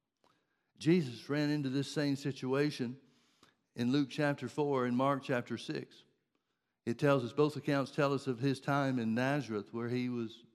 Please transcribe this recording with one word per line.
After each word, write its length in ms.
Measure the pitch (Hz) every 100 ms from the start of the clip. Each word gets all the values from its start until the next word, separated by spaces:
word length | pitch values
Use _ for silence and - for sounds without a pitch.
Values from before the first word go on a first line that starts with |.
| _ _ _ _ _ _ _ _
Jesus 500 | 123 180 135 110 -
ran 200 | 147 147
into 220 | 151 135
this 200 | 139 135
same 260 | - 143 139
situation 840 | 143 131 127 135 147 143 120 131 - _ _ _ _ _ _
in 160 | - 120
Luke 200 | 143 135
chapter 380 | - 147 143 120
four 360 | - 143 135
and 100 | 123
Mark 300 | 120 139 135
chapter 320 | 139 123 120 113
six. 480 | - 151 - - - _ _ _ _ _ _ _
It 140 | - 117
tells 260 | 143 139
us, 80 | 120
both 240 | - 151 139
accounts 340 | 139 139 127
tell 220 | - 143
us 140 | 139 135
of 120 | 117
his 220 | 139 131
time 380 | - 143 135 127
in 160 | 110
Nazareth 580 | 113 131 147 110 107 101
where 160 | 117 117
he 200 | 123 123
was, 340 | 120 110 - -